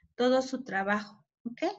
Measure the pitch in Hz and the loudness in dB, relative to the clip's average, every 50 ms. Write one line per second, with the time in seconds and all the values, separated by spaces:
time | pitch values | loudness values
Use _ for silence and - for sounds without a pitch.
0 | _ _ _ - 247 254 254 262 262 262 269 233 - - 190 196 196 196 208 208 | _ _ _ 2 4 4 4 4 2 0 -4 -8 -6 -4 -4 -2 0 0 0 0
1 | - - - _ _ _ _ _ - 233 240 - 311 370 403 | -2 -6 -14 _ _ _ _ _ -14 -12 -6 -4 -4 -4 -4